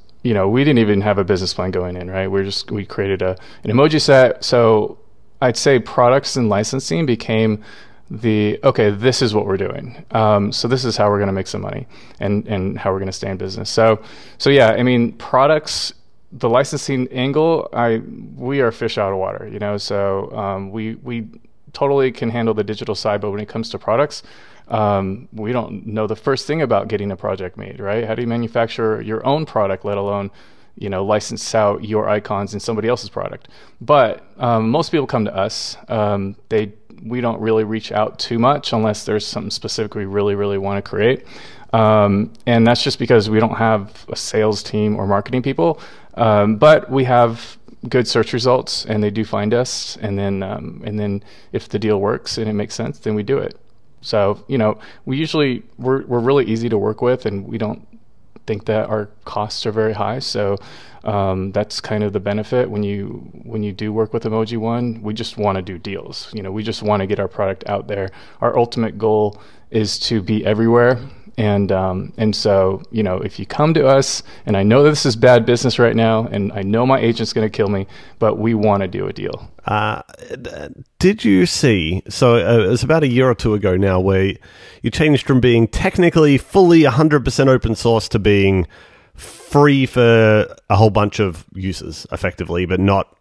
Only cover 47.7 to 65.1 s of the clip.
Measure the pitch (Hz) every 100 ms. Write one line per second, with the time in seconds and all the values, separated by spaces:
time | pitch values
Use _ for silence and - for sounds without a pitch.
47.7 | - 123 127 117 120 107 123 123 123 -
48.7 | - - 107 104 104 107 104 104 120 127
49.7 | - - - 104 98 101 98 95 - -
50.7 | - - 107 104 101 - - - 101 -
51.7 | 110 107 101 101 - - - 107 104 104
52.7 | - 113 - 113 107 104 - - - -
53.7 | - - - - 110 101 101 - 135 107
54.7 | 104 - - - 135 156 160 139 123 -
55.7 | - 127 135 - 120 117 143 113 113 120
56.7 | 107 104 107 123 123 107 98 95 110 107
57.7 | - - - - - - - - 104 -
58.7 | 107 107 110 101 - - 107 104 - 117
59.7 | 107 110 104 101 127 - - 101 98 -
60.7 | - - - - 101 98 95 95 101 104
61.7 | - - 107 104 98 98 104 104 127 -
62.7 | 104 101 101 101 104 - - - 113 104
63.7 | 98 107 107 107 113 117 110 110 117 113
64.7 | 120 120 113 104